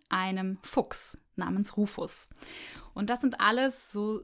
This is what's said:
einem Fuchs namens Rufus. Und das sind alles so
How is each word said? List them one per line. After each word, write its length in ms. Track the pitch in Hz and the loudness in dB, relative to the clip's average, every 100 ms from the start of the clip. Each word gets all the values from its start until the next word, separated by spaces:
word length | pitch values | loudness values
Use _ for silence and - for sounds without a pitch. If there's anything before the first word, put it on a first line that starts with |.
| - | -2
einem 500 | 185 190 190 190 190 | 0 0 0 -2 -4
Fuchs 560 | - 254 - - - - _ - | 0 0 0 -2 -4 -6 _ -4
namens 400 | 175 190 202 208 | 0 2 0 2
Rufus. 540 | 208 - - - - - - - - - - | 0 0 -6 -6 -8 -16 -16 -14 -14 -16 -12
Und 160 | - 208 | -4 -2
das 100 | 247 | 2
sind 200 | 269 - | 2 4
alles 520 | 208 240 269 262 - | 4 6 4 2 -2
so 300 | 208 214 214 | -2 -2 -2